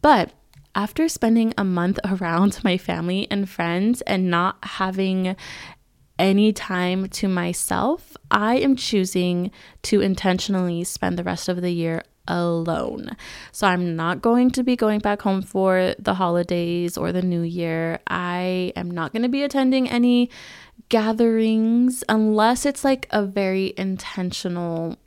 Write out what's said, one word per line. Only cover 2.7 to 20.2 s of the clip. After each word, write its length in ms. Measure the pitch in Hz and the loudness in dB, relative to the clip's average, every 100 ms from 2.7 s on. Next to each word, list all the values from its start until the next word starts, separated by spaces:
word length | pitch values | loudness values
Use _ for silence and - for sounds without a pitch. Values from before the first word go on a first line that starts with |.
| 180 | 0
family 500 | - 170 170 190 - | -2 -4 -2 -4 -2
and 180 | 202 190 | -4 -4
friends 520 | - 170 175 214 240 | -4 -2 0 0 0
and 280 | - 190 185 | -2 0 2
not 280 | 170 185 - | 2 0 -4
having 720 | - - 190 190 190 185 185 185 - - - - _ _ _ - | -12 -6 -4 0 0 0 -2 -4 -12 -16 -18 -20 _ _ _ 0
any 340 | 190 196 214 | 2 6 4
time 560 | 208 - 185 180 185 190 | 2 -4 -2 0 -2 -4
to 180 | - 196 | -4 -2
myself, 880 | 180 175 180 - 185 240 330 - - - | 0 -2 -4 -2 0 0 -2 -8 -20 0
I 260 | 208 214 254 | 2 2 2
am 200 | 277 254 | 2 0
choosing 760 | - 208 185 185 180 175 185 - - - | 0 0 0 0 0 0 -4 -10 -20 -14
to 180 | - 208 | 0 2
intentionally 840 | 190 185 196 185 - 190 180 170 | 2 2 0 0 0 -2 0 -2
spend 340 | 175 - 185 175 | -6 -4 -4 -2
the 60 | |
rest 240 | 180 175 - | -4 -4 -4
of 140 | 180 | -2
the 80 | 180 | -2
year 320 | 170 165 165 - _ - | -2 -2 -4 -8 _ -6
alone. 880 | 175 175 170 165 156 - - - - - - - | -2 0 -2 -2 -4 -4 -8 -12 -14 -16 -18 -16
So 140 | - 202 | -2 0
I'm 300 | 180 175 165 | 2 0 -2
not 240 | 165 160 | -2 0
going 300 | 233 240 254 | 2 4 4
to 120 | 254 | 2
be 140 | 247 247 | 0 2
going 220 | 220 208 | 2 2
back 240 | 208 202 | 0 -2
home 180 | 202 190 | 0 -2
for 540 | 190 190 190 185 185 - | -2 0 2 2 0 -2
the 140 | 202 | -2
holidays 840 | 185 180 175 175 175 170 175 175 - | 0 0 0 0 -2 -2 -2 -4 -2
or 120 | 175 | -2
the 120 | 180 | 0
new 180 | 185 170 | 0 -2
year. 600 | 170 175 170 165 165 165 - | -2 -4 -4 -2 -2 -4 -6
I 640 | 180 180 180 185 185 180 - | -4 -4 -4 -2 -2 -4 -6
am 140 | 175 | -6
not 240 | 175 156 | -6 -6
gonna 160 | 220 247 | -2 -2
be 120 | 277 | 0
attending 460 | 285 277 262 262 254 | 0 2 2 2 2
any 400 | 240 247 247 | 2 4 4